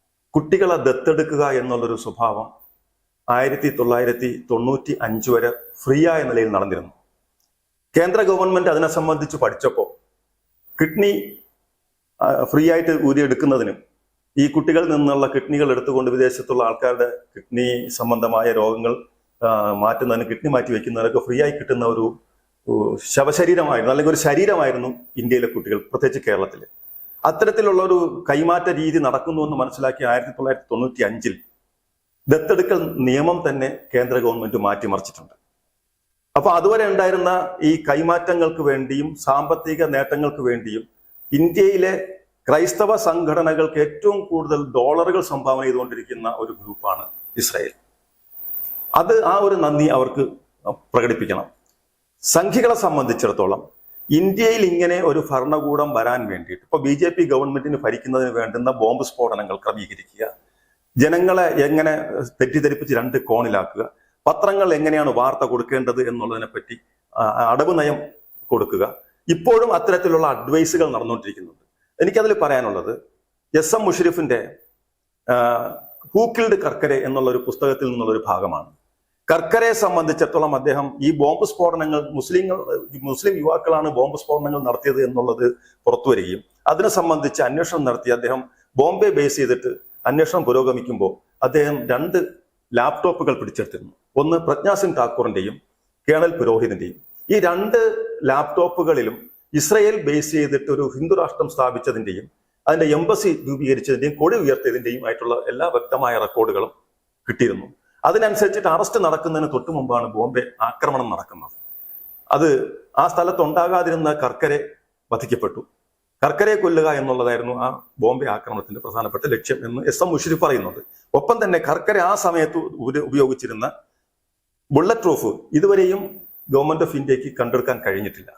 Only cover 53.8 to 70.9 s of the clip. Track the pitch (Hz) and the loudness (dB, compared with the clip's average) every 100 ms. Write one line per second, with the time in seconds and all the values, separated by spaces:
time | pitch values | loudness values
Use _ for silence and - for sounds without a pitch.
53.8 | _ - - 151 190 196 226 226 190 175 | _ -20 0 2 2 2 2 4 2 2
54.8 | 175 180 165 147 147 131 135 151 143 143 | 2 2 2 0 0 -2 0 -2 0 0
55.8 | 147 120 113 123 104 92 85 90 _ 120 | 0 0 0 -2 -4 -8 -10 -16 _ -2
56.8 | 135 143 170 170 156 135 139 139 147 143 | 0 0 0 2 2 2 0 -4 -4 -2
57.8 | 110 117 131 131 127 117 110 117 123 117 | -2 -4 -2 -2 0 -2 -4 -2 -2 2
58.8 | 110 127 131 - 117 104 101 98 107 104 | 0 0 -4 -2 -2 -2 -6 -6 -6 -6
59.8 | 95 101 - 101 110 - _ _ _ _ | -10 -14 -20 -8 -8 -8 _ _ _ _
60.8 | _ 127 151 170 185 185 170 143 143 156 | _ 2 4 4 2 4 2 2 2 2
61.8 | 156 151 - 98 127 - 127 151 147 143 | 2 -2 -6 -8 -8 -2 0 2 0 0
62.8 | - 117 123 131 - 113 117 104 90 101 | -2 -2 0 -4 0 0 2 -2 -2 -6
63.8 | 110 - _ _ 147 - 196 196 185 151 | -8 -10 _ _ 0 2 0 2 2 2
64.8 | 151 156 151 117 131 135 131 123 120 135 | 2 2 0 2 0 0 -2 -2 -2 -2
65.8 | 127 120 123 120 113 113 110 110 - 117 | -2 -2 -2 -4 -6 -8 -8 -12 -14 -18
66.8 | _ _ _ 110 110 107 117 127 151 170 | _ _ _ -2 0 2 2 4 2 2
67.8 | 147 - - - _ - - 113 101 95 | 0 -2 -8 -18 _ -20 -2 -2 0 -2
68.8 | 98 - _ _ - 165 170 226 233 170 | -2 -4 _ _ -4 0 4 4 4 2
69.8 | 202 180 180 165 151 127 - 160 165 170 | 2 2 2 2 2 -2 0 0 2 0
70.8 | 156 | 0